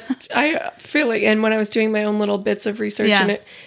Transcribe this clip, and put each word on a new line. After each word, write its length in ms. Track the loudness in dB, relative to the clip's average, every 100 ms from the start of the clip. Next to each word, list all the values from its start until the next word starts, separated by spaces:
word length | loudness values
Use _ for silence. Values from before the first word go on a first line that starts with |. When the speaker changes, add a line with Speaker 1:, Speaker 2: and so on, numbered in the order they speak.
| -2 -8
Speaker 1:
<laughs> 180 | -4 0
Speaker 2:
I 360 | 0 0 -6 -12
feel 280 | -4 0 0
like, 140 | 2
and 200 | 2 2
when 100 | 2
I 40 | 0
was 120 | 0
doing 220 | 0 0
my 120 | 0
own 140 | 0 0
little 200 | 0 0
bits 260 | -2 -2 -4
of 140 | -4
research, 300 | -4 0 2
Speaker 1:
Yeah. 120 | 4
Speaker 2:
and 100 | 2
it 120 | -2 -8 -20